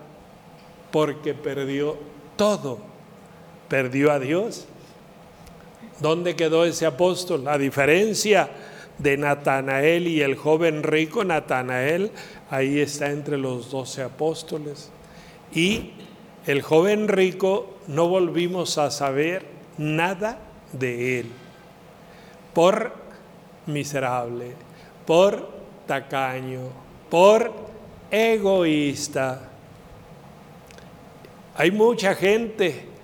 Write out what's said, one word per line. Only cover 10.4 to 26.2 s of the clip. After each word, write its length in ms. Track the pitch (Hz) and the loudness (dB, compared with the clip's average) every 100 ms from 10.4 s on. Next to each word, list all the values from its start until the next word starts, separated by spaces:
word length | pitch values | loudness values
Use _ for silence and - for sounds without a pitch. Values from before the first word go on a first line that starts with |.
| 143 156 170 151 | 2 2 2 0
rico, 400 | 151 151 160 226 | 0 0 0 -2
Natanael 880 | 190 160 - 131 127 127 135 175 208 - - - - | 0 0 0 -2 -2 -2 0 0 -2 -6 -18 -20 -8
ahí 300 | 135 135 143 | -2 0 0
está 300 | 139 147 143 | 0 -2 -4
entre 260 | 147 147 143 | -4 -4 -4
los 340 | 135 127 113 | -4 -6 -8
doce 320 | 135 123 - | -8 -8 -8
apóstoles. 880 | 127 - 156 156 - 160 147 143 - - - - - - - | -10 -4 -4 -4 -8 -10 -10 -14 -18 -20 -20 -20 -20 -20 -6
Y 380 | 160 175 180 - - - - - - - | 0 0 0 -6 -16 -20 -20 -20 -8 -2
el 160 | 139 | -2
joven 460 | - 156 190 208 214 | 4 4 6 4 2
rico 680 | 190 190 185 190 196 - - - | 2 2 2 0 0 -4 -14 -6
no 220 | 143 170 | 0 2
volvimos 680 | 190 175 151 175 185 165 - | 2 2 0 -2 -2 -4 -2
a 120 | 143 | -2
saber 540 | - 139 135 156 185 - - - - | -2 -2 0 -2 -4 -8 -18 -16 -8
nada 600 | 151 156 175 185 208 262 - - - | -4 0 0 -2 -6 -8 -16 -20 -16
de 480 | 135 127 120 123 123 | -6 -4 -2 -2 -2
él. 60 | 113 127 - - - - - - - - - - - | -6 -12 -20 -20 -20 -20 -20 -20 -20 -20 -20 -20 -6
Por 400 | - 175 202 - - - - - - - - - | 2 4 4 -2 -10 -20 -20 -20 -20 -20 -18 -8
miserable, 840 | 147 139 147 131 123 120 120 123 127 - - - - | -6 -4 -4 -2 -2 -4 -8 -12 -16 -20 -20 -20 -10
por 440 | - 165 196 208 - - - - - | 2 4 4 2 -6 -16 -20 -14 -6
tacaño, 720 | 139 - 139 | -6 -4 -4